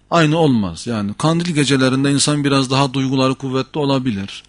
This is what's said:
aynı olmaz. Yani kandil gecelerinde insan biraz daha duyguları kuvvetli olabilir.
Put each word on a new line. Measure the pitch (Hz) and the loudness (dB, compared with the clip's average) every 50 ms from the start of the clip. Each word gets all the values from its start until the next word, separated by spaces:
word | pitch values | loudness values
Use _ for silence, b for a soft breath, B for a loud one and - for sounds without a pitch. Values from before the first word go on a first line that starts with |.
| _ _ | _ _
aynı | 165 170 160 151 151 | 2 2 2 2 2
olmaz. | 170 165 147 127 113 101 90 85 82 - | 2 2 4 4 2 0 -2 -4 -8 -8
Yani | 120 117 110 101 101 107 | -6 -4 -4 -4 -4 -4
kandil | - - 156 165 170 175 175 165 | -2 0 0 0 0 -2 -2 -2
gecelerinde | 147 143 123 139 131 131 127 127 135 139 139 143 | 0 0 2 2 2 2 2 2 2 2 0 2
insan | 135 - 147 147 147 139 | 0 0 0 0 0 0
biraz | 143 139 135 135 127 | 0 0 0 0 0
daha | 131 135 143 135 127 | 2 0 0 0 0
duyguları | 139 135 131 135 135 131 131 131 | -2 -2 0 0 0 2 0 0
kuvvetli | - - 135 127 131 127 - - 160 | -2 -4 -4 -4 -4 -4 -4 -4 -4
olabilir. | 143 139 139 135 127 127 107 98 98 98 - - - | -2 0 0 0 0 -2 -4 -4 -6 -8 -12 -16 -20